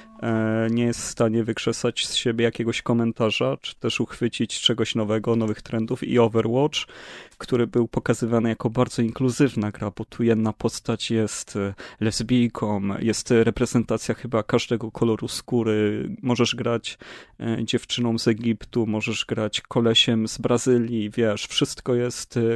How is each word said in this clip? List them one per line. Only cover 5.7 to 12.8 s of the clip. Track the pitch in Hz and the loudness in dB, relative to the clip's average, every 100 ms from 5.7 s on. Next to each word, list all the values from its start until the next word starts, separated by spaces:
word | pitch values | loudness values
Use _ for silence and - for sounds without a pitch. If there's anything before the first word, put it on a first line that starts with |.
| 113 113 127 | -4 -2 -4
I | - 120 | 0 4
Overwatch, | 113 113 113 120 147 - - - - - - - | 4 4 2 2 2 0 -8 -12 -18 -18 -18 -16
który | - 123 113 | -2 2 2
był | 120 117 | 2 2
pokazywany | - - 117 117 117 113 | 0 0 0 2 2 2
jako | 110 120 | 0 -2
bardzo | 117 123 - | 0 0 2
inkluzywna | 117 113 131 120 139 - 104 | -2 0 0 2 2 2 -4
gra, | - 107 - | -4 -8 -8
bo | |
tu | 113 - | -10 -2
jedna | 117 110 110 | 2 2 2
postać | - 113 - - 113 - | 0 -4 -4 -6 -4 -2
jest, | 113 107 - - 104 | 0 0 -4 -8 -4
e, | 98 95 - - | -4 -6 -14 -4
lesbijką, | 110 - 113 127 120 - 107 104 | -2 -2 2 2 2 0 -2 -2